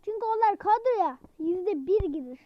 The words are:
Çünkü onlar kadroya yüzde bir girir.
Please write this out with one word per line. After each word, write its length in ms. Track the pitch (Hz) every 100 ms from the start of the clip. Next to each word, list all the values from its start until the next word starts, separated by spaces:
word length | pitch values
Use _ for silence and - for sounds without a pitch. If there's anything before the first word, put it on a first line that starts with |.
Çünkü 220 | - 440 453
onlar 300 | 440 453 403
kadroya 600 | 403 453 480 466 330 254 - -
yüzde 480 | 320 359 370 320 269
bir 260 | 403 381
girir. 260 | 294 254 254